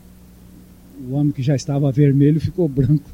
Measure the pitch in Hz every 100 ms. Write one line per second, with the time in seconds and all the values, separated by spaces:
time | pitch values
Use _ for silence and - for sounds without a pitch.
0 | - - - - - - - - - -
1 | 127 139 147 139 127 131 - 139 143 127
2 | 143 139 143 156 - - 165 135 131 151
3 | -